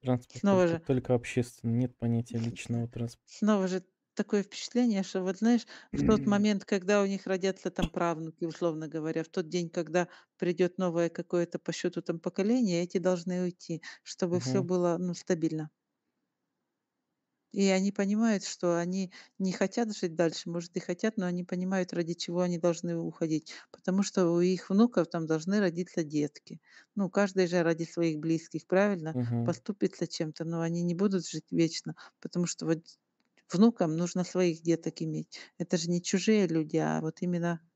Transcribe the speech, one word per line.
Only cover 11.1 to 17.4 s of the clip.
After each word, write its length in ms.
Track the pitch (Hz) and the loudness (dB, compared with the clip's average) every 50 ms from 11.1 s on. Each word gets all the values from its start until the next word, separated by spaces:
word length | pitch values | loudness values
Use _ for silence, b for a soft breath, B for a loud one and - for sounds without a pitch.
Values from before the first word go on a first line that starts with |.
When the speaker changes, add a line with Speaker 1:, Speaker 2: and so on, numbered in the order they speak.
Speaker 2:
какое-то 480 | 170 - - _ - 175 170 170 - 175 | -2 -6 -8 _ 0 0 0 0 -4 -8
по 140 | _ - 165 | _ -6 -8
счёту 300 | - - 180 - 170 165 | -4 -4 -4 -4 -4 -4
там 180 | - 170 170 | -4 -6 -4
поколение, 600 | - 180 - - 190 208 240 262 247 196 175 170 175 | -4 -6 -4 -2 0 2 2 2 2 2 2 0 -2
эти 160 | 175 - 190 | 0 -2 0
должны 440 | 170 185 185 175 170 185 180 180 180 | 2 2 0 0 -2 -4 -4 -2 -2
уйти, 380 | 180 180 _ - - 170 160 B B B B B | -4 -4 _ -10 -8 -8 -8 B B B B B
чтобы 380 | - - _ - 175 170 175 | -18 -6 _ -2 0 0 0
всё 220 | 120 127 127 131 - | 0 0 0 0 0
Speaker 1:
Мгм. 20 | |
Speaker 2:
было, 340 | 170 185 180 175 175 170 165 | 0 0 0 2 0 0 0
ну, 160 | 180 180 170 | -2 -4 -6
стабильно. 560 | - - - 190 165 156 160 156 156 156 156 _ _ _ _ _ _ _ _ _ _ _ _ _ _ _ _ _ _ _ _ _ _ _ _ _ _ _ _ _ _ _ _ _ _ | -8 -2 -2 -2 0 0 -2 -2 -2 -6 -8 _ _ _ _ _ _ _ _ _ _ _ _ _ _ _ _ _ _ _ _ _ _ _ _ _ _ _ _ _ _ _ _ _ _